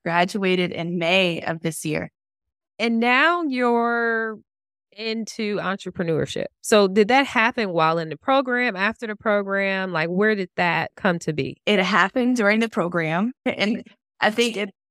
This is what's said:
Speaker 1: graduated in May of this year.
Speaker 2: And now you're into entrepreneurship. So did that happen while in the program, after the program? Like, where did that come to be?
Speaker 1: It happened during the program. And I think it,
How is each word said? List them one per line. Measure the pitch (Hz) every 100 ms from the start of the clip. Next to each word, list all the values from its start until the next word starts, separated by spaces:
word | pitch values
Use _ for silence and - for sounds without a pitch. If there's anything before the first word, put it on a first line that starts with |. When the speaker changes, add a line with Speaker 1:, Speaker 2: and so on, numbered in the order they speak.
Speaker 1:
graduated | 170 170 180 214 185 185 175
in | - 170 180
May | 165 190 180 165
of | - 165
this | 165 - 160
year. | 156 - _ _ _ _ _ _ -
Speaker 2:
And | 233 226
now | 240 254 311 349
you're | 311 254 240 233 233 233 233 226 220 214 _ _ _ _ _
into | 196 226 226 208 - 214 190
entrepreneurship. | 175 190 185 - 170 151 135 - - _
So | - 214 196
did | 196 208
that | 269 269
happen | 240 226 240 202
while | 170 160 165
in | 160
the | 147
program, | - 269 254 247 247 185
after | 202 220 220
the | 208
program? | 226 202 196 196 196 190 190
Like, | 165 170
where | 180 214 208
did | 180 -
that | 175 165 147 -
come | 196 170
to | -
be? | 151 135 - -
Speaker 1:
It | 202
happened | 185 196 190 262 240 247
during | 202 220
the | 226
program. | 214 175 175 160 165 226 - 254
And | - 202 233 - _ _ -
I | 208
think | 220 240 196
it, | 208 - _